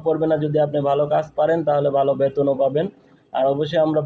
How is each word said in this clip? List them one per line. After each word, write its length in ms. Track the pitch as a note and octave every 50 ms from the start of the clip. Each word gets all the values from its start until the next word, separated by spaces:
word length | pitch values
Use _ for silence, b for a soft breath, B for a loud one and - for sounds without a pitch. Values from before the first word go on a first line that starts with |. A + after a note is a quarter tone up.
| D#3
পড়বে 220 | D#3+ D#3 D3+ D#3+
না। 100 | D#3+ D#3 D3+
যদি 200 | D3+ D3+ D3 D3+
আপনি 180 | D3 C#3+ D3 D3
ভালো 240 | C#3 C#3+ C#3 D3 D3
কাজ 200 | D3 D3+ D#3 D#3 - -
পারেন 240 | D3+ D3+ D#3 E3 E3+ D#3
তাহলে 240 | D3+ D3 C#3+ C#3+ C#3
ভালো 220 | C3+ C#3 C3+ C#3 C3+
বেতনও 400 | C3 C#3 C#3 C#3 C#3+ C#3 C#3 C3+
পাবেন। 320 | C3 C#3 C3+ C#3 D3 F3+ G3+ - b b b b b b b
আর 120 | - B2+ C3
অবশ্যই 340 | C#3 C#3 D3 D#3 D3+ E3 D#3+
আমরা 200 | D#3 D#3 D#3 D#3 C#3+